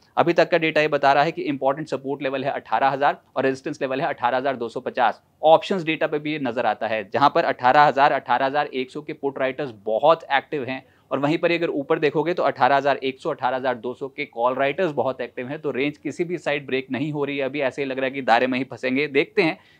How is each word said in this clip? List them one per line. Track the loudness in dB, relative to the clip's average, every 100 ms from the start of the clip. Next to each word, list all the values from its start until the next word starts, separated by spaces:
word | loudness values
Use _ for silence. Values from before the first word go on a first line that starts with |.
| _ 0
अभी | 2
तक | 4 4
का | 2
डेटा | 2 2
ये | 2
बता | 2 4
रहा | 4
है | 2
कि | 0
इंपॉर्टेंट | -4 -2 -2 -2 -4
सपोर्ट | -6 -6 -6
लेवल | -4 -4
है | -4
अठारह | -6 -2 0 2
हज़ार | 2 0 0 _ -2
और |
रेजिस्टेंस | 0 0 -6 -6
लेवल | -4 -2
है | -4
अठारह | -2 0 0
हज़ार | 0 -2
दो | -6
सौ | -8
पचास। | -6 0 0 0 _ _
ऑप्शंस | 4 6 4 -4
डेटा | -2 -2 -2
पे | -2
भी | -4
ये | -4
नजर | -4 -2 -2
आता | -2 -2
है, | -4 -2
जहां | 2 4
पर | 4
अठारह | 0 2 4 6
हज़ार, | 6 6 2
अठारह | 2 0 0 0
हज़ार | -2 -2
एक | -4 -6
सौ | -10
के | -12
पुट | -6 -6 -2
राइटर्स | -4 -4 -8 -8 -4
बहुत | 2 4 4
एक्टिव | 2 -2 -2 -6
हैं | -6 -8 -12 _ -6
और | -2
वहीं | 0 0
पर | 0
अगर | 0 -2
ऊपर | -2 -2 0
देखोगे | 0 0 -2
तो | 0
अठारह | -2 2 4 4
हज़ार | 2 0
एक | -2 -6
सौ, | -6
अठारह | -4 -4 -2
हज़ार | -2 -4
दो | -6
सौ | -8 -10
के | -8 -8
कॉल | -2 -2 0
राइटर्स | 0 0 -2
बहुत | -2 -4 -4
एक्टिव | -8 -8 -10
हैं। | -8
तो | -6
रेंज | -4 -4 -4
किसी | -8 -6
भी | -6 -6
साइड | -4 -4 -4
ब्रेक | -6 -4
नहीं | -4 -4
हो | -4 -4
रही | -4
है, | -4
अभी | -2
ऐसे | -4 -2
ही | -6
लग | -4
रहा | -4
है |
कि | -2
दायरे | 2 2 2
में | -2
ही |
फंसेंगे। | -6 -6 -4 -2 0
देखते | 0 0 0
हैं | 0 -2 _